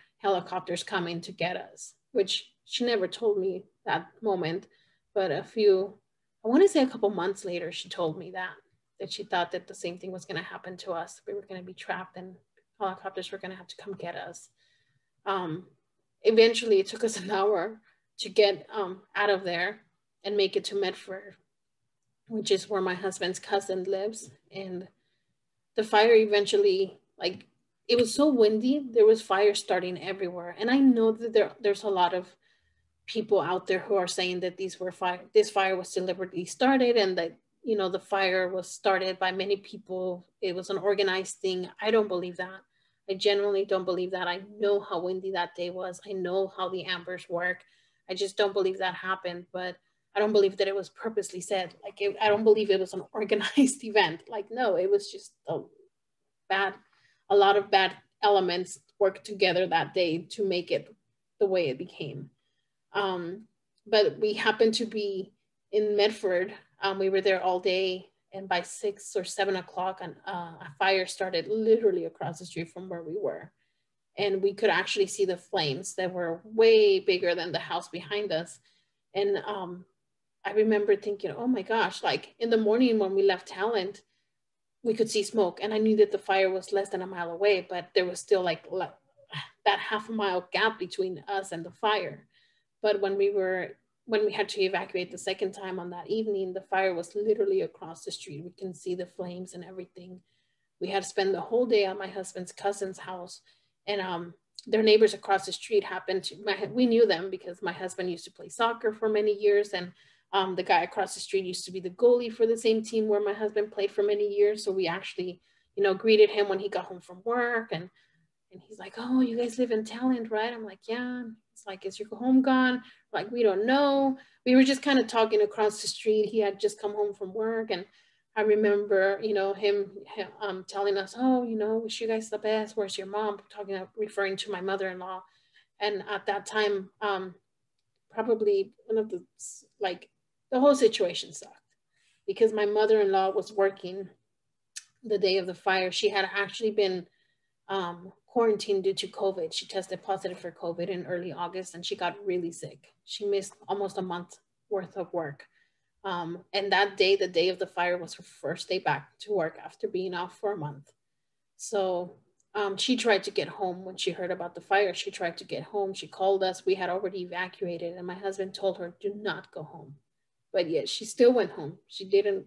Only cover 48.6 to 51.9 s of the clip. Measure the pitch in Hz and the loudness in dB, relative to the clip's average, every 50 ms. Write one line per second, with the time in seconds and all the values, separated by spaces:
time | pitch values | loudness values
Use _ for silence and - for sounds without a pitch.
48.6 | 185 185 190 190 185 185 180 - - 185 190 185 - 180 175 175 175 _ - 180 | 0 0 0 -2 -4 -4 -4 -4 -4 -4 -4 -4 -4 -8 -8 -10 -12 _ -10 -8
49.6 | 180 180 175 _ _ _ _ _ _ _ - 202 214 214 214 208 196 196 196 190 | -8 -8 -10 _ _ _ _ _ _ _ -2 0 2 4 6 6 4 4 4 2
50.6 | 202 190 196 202 185 - _ - - 226 220 214 190 - - 180 175 - 208 190 | 0 0 0 -4 -4 -6 _ -8 -8 -6 -4 -4 -6 -6 -8 -10 -6 -4 -2 -2
51.6 | 180 165 - - - 202 | -2 -4 -8 -14 -16 -14